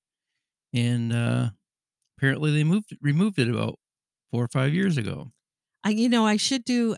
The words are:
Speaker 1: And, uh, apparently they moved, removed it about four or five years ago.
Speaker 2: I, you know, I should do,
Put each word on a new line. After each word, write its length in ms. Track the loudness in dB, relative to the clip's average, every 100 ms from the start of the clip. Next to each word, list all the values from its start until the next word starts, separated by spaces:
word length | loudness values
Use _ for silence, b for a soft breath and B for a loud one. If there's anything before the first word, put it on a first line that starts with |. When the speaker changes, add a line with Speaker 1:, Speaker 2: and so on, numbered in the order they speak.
| _ _ _ _ _ _ _
Speaker 1:
And, 400 | -2 0 0 -2
uh, 360 | -2 0 0 -2 -6 _ _ _ _ _ _
apparently 360 | 0 0 0
they 100 | 0
moved, 320 | 2 0 -2 -4
removed 380 | 0 2 0 0
it 100 | 0
about 300 | 0 -4 -6 _ _ _ _ _
four 120 | -4
or 40 | -2
five 240 | 0 0
years 260 | 0 0 0
ago. 340 | -4 -8 -12 -20 _ _ _ _
Speaker 2:
I, 60 | -2
you 200 | 0 2
know, 180 | 4 2
I 100 | 2
should 260 | 0 -2
do, 320 | 0 0 0